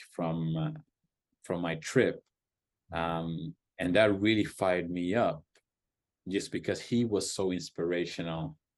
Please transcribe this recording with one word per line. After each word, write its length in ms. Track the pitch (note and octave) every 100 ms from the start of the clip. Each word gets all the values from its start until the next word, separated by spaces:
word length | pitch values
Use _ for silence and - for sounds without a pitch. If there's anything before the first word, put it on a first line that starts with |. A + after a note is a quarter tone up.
| -
from, 440 | - E2+ E2 D#2+ D#2+
uh, 140 | D#2 - - _ _ _ _ _
from 180 | - F2
my 140 | E2+ D#2+
trip, 480 | - C3 G2 - _ _ _ _ _ _ _
um, 640 | E2 E2 E2 E2 E2 E2 - _ -
and 180 | F2+ F2+
that 240 | A2 G2
really 260 | G#2 A2 G2
fired 440 | - F#2+ F2+ E2+
me 240 | F2 F2
up, 300 | G#2+ G2 D#2+ - _ _ _ _ _ _ _ -
just 240 | G2 -
because 300 | G2 - G2
he 240 | - A#2 A#2+
was 260 | G2+ -
so 200 | - F#2+
inspirational, 1040 | F2+ E2+ - E2+ F2 E2+ - E2 D#2+ D#2+ - _